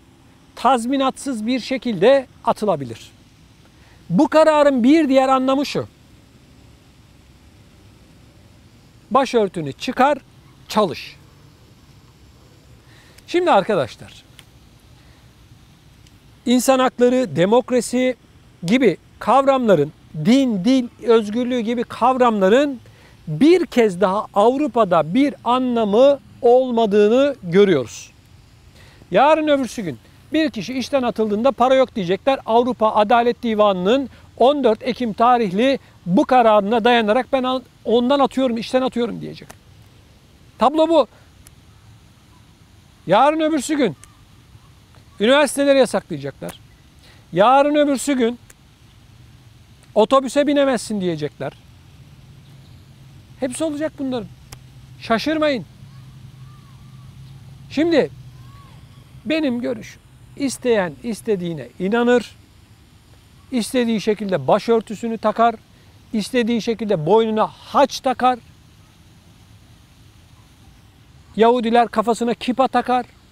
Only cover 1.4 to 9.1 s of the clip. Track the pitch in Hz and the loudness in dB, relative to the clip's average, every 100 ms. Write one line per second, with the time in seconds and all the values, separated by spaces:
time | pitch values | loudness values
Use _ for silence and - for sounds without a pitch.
1.4 | 214 254 - 262 247 190 214 277 - _ | -4 -6 -6 -8 -6 0 2 2 0 _
2.4 | - - 208 160 127 110 - - _ _ | -6 -2 -2 -4 -6 -14 -20 -20 _ _
3.4 | _ _ _ _ - - - 175 302 302 | _ _ _ _ -20 -20 -4 0 2 4
4.4 | 311 302 285 262 233 320 294 269 262 262 | 4 4 2 2 4 4 4 2 2 0
5.4 | 262 269 285 165 110 _ _ - _ _ | 0 -2 -4 -6 -8 _ _ -20 _ _
6.4 | _ - - _ _ _ _ _ _ _ | _ -20 -20 _ _ _ _ _ _ _
7.4 | - - - - - - - - - - | -20 -20 -20 -20 -20 -20 -20 -20 -20 -20
8.4 | - - - _ - - _ | -20 -20 -20 _ -20 -20 _